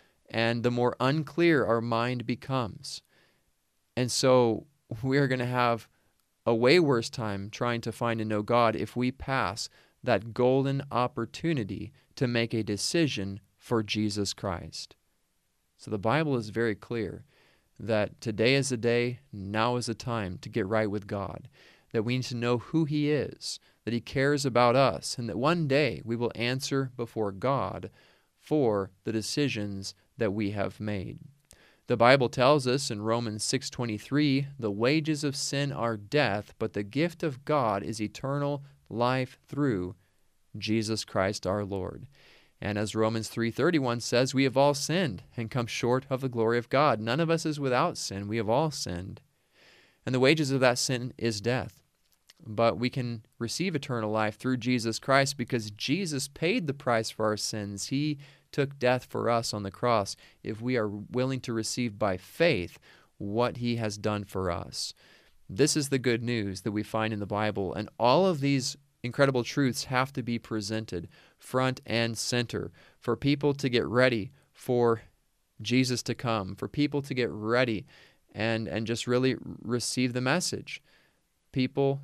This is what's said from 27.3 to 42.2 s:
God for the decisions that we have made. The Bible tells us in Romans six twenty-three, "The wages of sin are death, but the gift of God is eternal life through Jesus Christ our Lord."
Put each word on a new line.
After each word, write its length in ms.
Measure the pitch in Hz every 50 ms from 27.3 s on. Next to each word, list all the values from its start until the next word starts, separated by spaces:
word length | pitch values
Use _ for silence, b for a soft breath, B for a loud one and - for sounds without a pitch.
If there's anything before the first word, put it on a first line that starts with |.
God 580 | 98 95 107 127 139 127 95 92 - 92 - - b b b b b b b b b _
for 520 | _ - 156 151 135 113 104 101 95 90 - _ _
the 80 | 117
decisions 840 | 110 110 104 - - 147 147 135 113 110 104 101 98 98 98 - - _ _ _ _ -
that 140 | 117 101
we 180 | 98 110 104 101
have 300 | 107 101 101 98 - -
made. 380 | 104 107 104 98 82 - - - - - _ _ _ b b b b b b b b
The 100 | - 123
Bible 320 | 113 117 120 135 139 127 117
tells 380 | - 135 123 135 151 147 127
us 240 | 123 123 143 139 -
in 120 | 117 104
Romans 400 | 107 110 113 120 120 113 107 107
six 280 | - - - 131 - -
twenty-three, 800 | - - 120 117 107 104 - - 135 147 151 143 135 139 143 139 - -
"The 120 | 117 107
wages 540 | 101 104 117 131 151 160 147 156 156 143 151
of 100 | 143 139
sin 380 | - - - 143 139 143 143
are 240 | 135 87 117 117 113
death, 580 | 104 104 - - 147 139 110 98 104 101 - - -
but 160 | 113 110 -
the 100 | 104 104
gift 380 | 101 101 135 165 175 170 -
of 220 | 175 156 131 117 -
God 380 | - 151 143 123 110 98 101
is 180 | 73 80 113 110
eternal 600 | 107 101 - - - 135 139 143 143 143 143 139 143 B B B B -
life 500 | - 113 120 123 131 131 127 - - - _ -
through 480 | - 139 147 135 110 92 90 90 104 - _ _ _ _ _ _ _ _ _ _ -
Jesus 480 | 110 92 104 107 113 107 107 110 104 -
Christ 420 | - - 107 95 98 101 - -
our 180 | 90 98 104 104
Lord." 420 | 92 98 95 90 85 - - - b b b